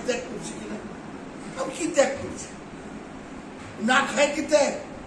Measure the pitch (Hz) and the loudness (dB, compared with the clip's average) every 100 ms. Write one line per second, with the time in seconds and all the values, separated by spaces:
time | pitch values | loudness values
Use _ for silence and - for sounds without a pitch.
0 | 247 233 - 208 - - 208 208 - - | 0 -2 -2 -6 -8 -8 -8 -8 -8 -10
1 | - - - - - 523 - - 330 277 | -12 -12 -12 -10 -8 -4 -4 -2 2 6
2 | 254 - - - - - - - - - | 6 4 -4 -6 -10 -12 -12 -12 -12 -12
3 | - - - - - - - - 220 262 | -12 -12 -12 -12 -12 -12 -12 0 4 6
4 | 262 226 285 311 - 294 254 - - - | 6 4 4 4 6 6 6 2 -6 -12